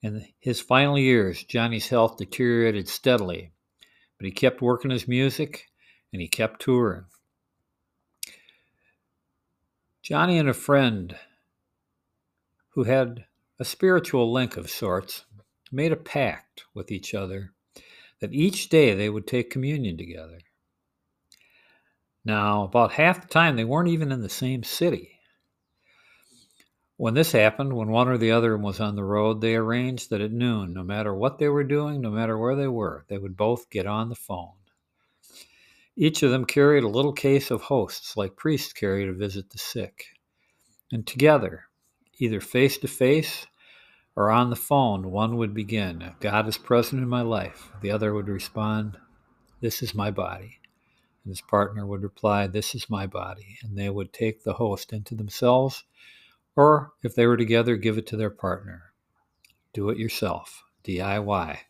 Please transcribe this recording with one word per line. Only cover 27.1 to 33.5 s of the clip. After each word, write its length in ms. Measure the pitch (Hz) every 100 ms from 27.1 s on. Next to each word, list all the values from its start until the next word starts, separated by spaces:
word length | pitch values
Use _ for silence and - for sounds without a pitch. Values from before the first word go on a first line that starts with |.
this 180 | 120 160
happened, 400 | 123 107 - 139
when 160 | 123 107
one 180 | 113 123
or 100 | 123
the 140 | 113
other 260 | 113 117 107
was 220 | 104 95
on 160 | 107
the 80 | 104
road, 380 | 98 104 107 110
they 160 | 113 113
arranged 540 | 113 120 127 127 -
that 100 | 107
at 100 | 107
noon, 420 | 117 123 110 92
no 120 | 87
matter 280 | 90 104 107
what 260 | 98 123 139
they 100 | 147
were 160 | 143
doing, 360 | 139 147 147 147
no 100 | 120
matter 280 | 107 113 110
where 160 | 117
they 140 | 135 139
were, 380 | 120 98 73 -
they 100 | 101
would 180 | 98 92
both 340 | 104